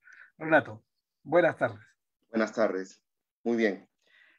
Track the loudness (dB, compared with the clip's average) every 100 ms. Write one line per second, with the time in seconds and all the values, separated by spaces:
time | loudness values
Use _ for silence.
0 | -20 -20 -20 -10 2 2 2 -10 _ _
1 | _ _ -2 2 2 0 -4 -4 -20 _
2 | _ _ -6 -2 -2 0 -2 -2 -8 -16
3 | _ _ _ _ -4 0 0 -2 -10 _
4 | _ _ _